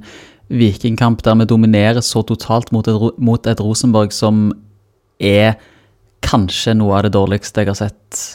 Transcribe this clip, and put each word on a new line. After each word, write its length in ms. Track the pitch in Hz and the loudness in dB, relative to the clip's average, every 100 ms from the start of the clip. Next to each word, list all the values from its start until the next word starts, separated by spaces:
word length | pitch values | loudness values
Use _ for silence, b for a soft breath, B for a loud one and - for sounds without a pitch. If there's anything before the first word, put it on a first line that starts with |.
| B B B B - | B B B B -8
Vikingkamp 720 | 127 113 101 123 110 120 110 | 0 0 0 -4 0 0 0
der 120 | 117 113 | 2 2
vi 80 | 110 | 4
dominerer 560 | 113 110 107 104 120 | 4 4 4 2 0
så 200 | 117 117 107 | -2 -4 -2
totalt 440 | 110 - 117 120 | -4 -2 -4 -2
mot 160 | 117 107 | -2 -2
et 120 | 107 | 0
Ro-, 160 | 113 - | -2 -2
mot 300 | 120 117 113 | -2 0 -2
et 120 | 110 | -2
Rosenborg 480 | 104 110 127 110 104 | -2 -2 0 2 0
som 380 | - 110 107 104 - - _ _ _ _ - | 0 0 2 0 -2 -10 _ _ _ _ -4
er 340 | 101 101 110 107 b b b b _ _ - | 0 2 2 0 b b b b _ _ -2
kanskje 500 | 127 95 - - 110 | -2 -2 -4 -2 0
noe 200 | 104 98 | 2 2
av 80 | 101 | 0
det 60 | 98 | 0
dårligste 480 | 95 101 - - | 0 -2 -4 -4
jeg 80 | 98 | -4
har 80 | 101 | -4
sett 440 | - - _ - - | -6 -8 _ -14 -14